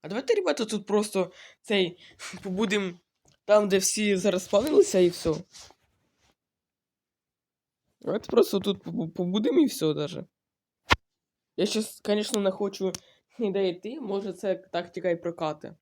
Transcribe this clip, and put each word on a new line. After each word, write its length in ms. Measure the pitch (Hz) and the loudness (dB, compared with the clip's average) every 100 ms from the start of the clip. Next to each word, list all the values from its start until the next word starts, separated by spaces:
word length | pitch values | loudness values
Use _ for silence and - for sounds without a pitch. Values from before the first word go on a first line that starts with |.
А 60 | 156 | -6
давайте, 260 | 214 277 | -6 0
ребята, 300 | 427 359 285 | 2 2 -2
тут 220 | 220 214 196 | -2 -4 0
просто 460 | 208 208 196 180 - - _ | 0 2 -2 -2 -6 -20 _
цей, 360 | - 202 180 175 - - - 185 | -2 0 0 -4 -20 -18 -16 -12
побудем 580 | 196 185 220 208 190 175 _ _ _ _ | -6 -2 0 0 -2 -8 _ _ _ _
там, 240 | - 214 208 | 4 4 6
де 100 | 190 | 2
всі 380 | 190 - 208 190 | 2 0 0 2
зараз 280 | 196 180 | 2 0
спавнилися, 540 | - 202 277 403 370 190 | 2 2 6 4 6 4
і 100 | 180 | 4
всьо. 280 | 175 165 156 - - - _ _ _ _ _ _ _ _ _ _ _ _ _ _ _ _ _ _ _ _ _ _ _ | 2 -4 -4 -8 -20 -20 _ _ _ _ _ _ _ _ _ _ _ _ _ _ _ _ _ _ _ _ _ _ _
Давайте 300 | - 196 - | -6 -6 0
просто 300 | 240 - 202 | 4 4 2
тут 220 | 202 196 | -2 -4
побу-, 260 | - 170 160 | -6 -6 -6
побудем, 500 | - 180 196 233 359 | -4 -2 0 2 4
і 80 | 277 | 4
всьо 280 | - 156 | 2 -2
даже. 320 | 147 147 175 - _ _ _ _ _ - - _ _ _ _ _ - | -2 -6 -8 -14 _ _ _ _ _ -2 -2 _ _ _ _ _ -2
Я 100 | 214 | -2
щас, 340 | 220 220 - | 0 -4 -8
конечно, 400 | - 208 214 208 | -2 -2 0 0
не 100 | 196 | -2
хочу 420 | 190 202 196 190 175 _ _ _ - | -2 -6 -2 -4 -4 _ _ _ -4
ніде 300 | 214 196 190 | -2 0 -2
йти, 320 | 175 214 294 | -2 -10 -10
може, 320 | 220 196 202 | -6 -6 -6
це 220 | 180 202 | -6 -4
тактика 560 | 185 - 170 175 185 180 | -4 -4 -6 -6 -6 -2
і 120 | 170 | -2
прокати. 540 | 170 170 156 151 - - | -4 -4 -6 -6 -14 -18